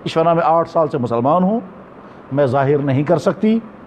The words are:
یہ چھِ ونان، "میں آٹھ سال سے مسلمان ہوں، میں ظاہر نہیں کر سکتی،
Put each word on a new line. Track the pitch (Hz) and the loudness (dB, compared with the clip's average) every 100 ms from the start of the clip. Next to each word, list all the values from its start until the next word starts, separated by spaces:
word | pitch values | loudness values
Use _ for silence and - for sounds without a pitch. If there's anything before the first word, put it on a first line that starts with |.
یہ | 165 | -4
چھِ | 160 | 0
ونان، | 165 170 | 2 2
"میں | 151 | 2
آٹھ | 165 160 | 2 0
سال | 165 156 | -2 -2
سے | 151 | -2
مسلمان | 120 117 127 170 | -2 0 0 2
ہوں، | 185 226 - - - - - - - | 0 -2 -6 -20 -20 -20 -20 -20 -6
میں | 135 139 | -2 0
ظاہر | 139 135 147 | 2 2 0
نہیں | 139 131 | 0 -2
کر | 147 165 | 0 0
سکتی، | 202 - 214 226 - - | 0 0 0 0 -4 -20